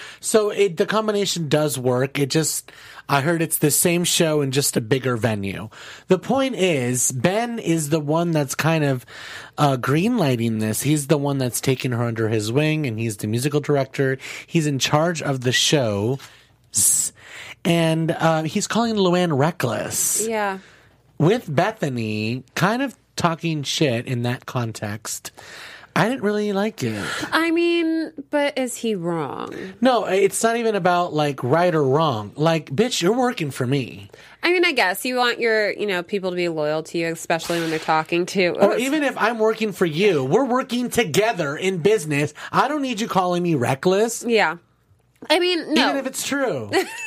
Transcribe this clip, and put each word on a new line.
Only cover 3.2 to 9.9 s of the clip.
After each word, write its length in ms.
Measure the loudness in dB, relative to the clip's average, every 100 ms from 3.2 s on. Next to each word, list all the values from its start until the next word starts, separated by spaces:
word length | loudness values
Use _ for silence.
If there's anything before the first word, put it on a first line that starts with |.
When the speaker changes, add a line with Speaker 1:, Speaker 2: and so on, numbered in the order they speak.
Speaker 1:
heard 200 | 2 0
it's 160 | 0 2
the 140 | 2
same 320 | 4 2 2
show 360 | 2 2 2 2
in 120 | 0
just 240 | 0 0 -2
a 40 |
bigger 360 | 0 0 0 0
venue. 520 | 0 -2 -4 -6 -10 -14 -20 -8 0
The 120 | 0
point 340 | 2 0 0
is, 560 | 0 0 2 0 0 -2
Ben 480 | 0 0 0 -2 -4
is 300 | -2 -2 0
the 80 | -2
one 300 | 0 0 2
that's 240 | 0 -2
kind 300 | -2 0 2
of, 200 | 2 0 -6 -18 -16 -16 -10 0
uh, 220 | 2 2
greenlighting 840 | 2